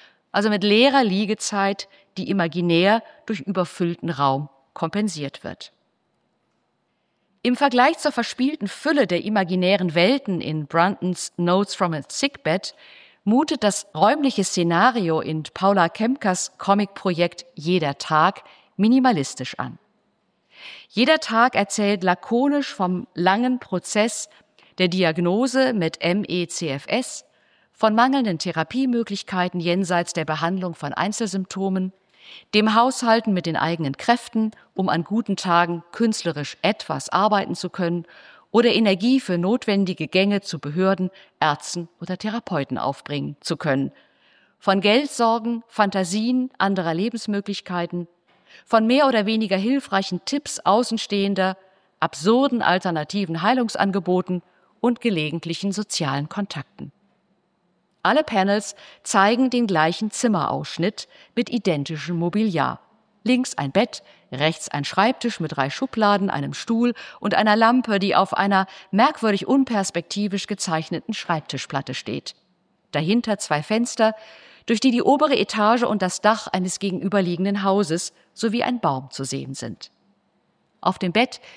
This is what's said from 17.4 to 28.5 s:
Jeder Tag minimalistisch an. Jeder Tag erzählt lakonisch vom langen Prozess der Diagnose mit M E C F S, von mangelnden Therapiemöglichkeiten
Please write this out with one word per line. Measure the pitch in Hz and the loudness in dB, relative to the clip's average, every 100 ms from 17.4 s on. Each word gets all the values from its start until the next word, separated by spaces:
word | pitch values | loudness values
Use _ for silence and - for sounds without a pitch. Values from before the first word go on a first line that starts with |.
| - | -18
Jeder | - 156 180 147 139 | -8 0 0 0 -4
Tag | - 156 175 - - - _ - | 0 2 2 0 -10 -20 _ 0
minimalistisch | 220 262 254 180 135 - 127 - | 4 6 4 2 -2 -6 -10 -8
an. | 127 - _ _ _ _ _ _ _ - - - - | -10 -12 _ _ _ _ _ _ _ -20 -20 -20 -6
Jeder | 202 262 311 | 2 4 2
Tag | 269 226 247 | 2 2 2
erzählt | - 202 - 202 202 | 2 0 0 0 2
lakonisch | 180 185 - 233 285 285 262 | 0 0 0 2 2 2 -2
vom | - 180 180 - | -2 -2 -2 -6
langen | - 180 202 247 247 | 0 2 2 0 -2
Prozess | - 180 - 208 226 - - _ _ _ _ - | -4 -6 -2 0 0 -2 -12 _ _ _ _ -2
der | 180 | 0
Diagnose | 185 170 160 175 202 254 254 262 | 2 2 2 0 2 2 2 2
mit | 220 160 - | 2 -2 -2
M | 170 196 - | -2 -2 -2
E | 180 170 | -4 -4
C | - 160 | -6 -6
F | 139 - | -6 -4
S, | 247 - - - _ _ _ _ | -4 -4 -12 -18 _ _ _ _
von | - 220 | 0 2
mangelnden | 220 254 269 220 165 | 4 4 4 0 -2
Therapiemöglichkeiten | 185 | -4